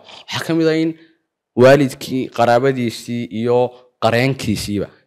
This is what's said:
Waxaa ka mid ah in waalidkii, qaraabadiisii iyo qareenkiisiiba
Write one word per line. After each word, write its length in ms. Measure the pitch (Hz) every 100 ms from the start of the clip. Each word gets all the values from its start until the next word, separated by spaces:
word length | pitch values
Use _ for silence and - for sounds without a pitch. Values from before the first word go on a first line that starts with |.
| - - -
Waxaa 140 | - -
ka 80 |
mid 120 | 165 160
ah 80 | 160
in 180 | 165 160 _ _ _ _ _ -
waalidkii, 760 | 127 143 135 - - 127 -
qaraabadiisii 960 | - 117 120 135 131 120 - - 120 120
iyo 280 | 107 120 123 123 - _ _
qareenkiisiiba 880 | 113 113 135 135 110 98 - 101 80 _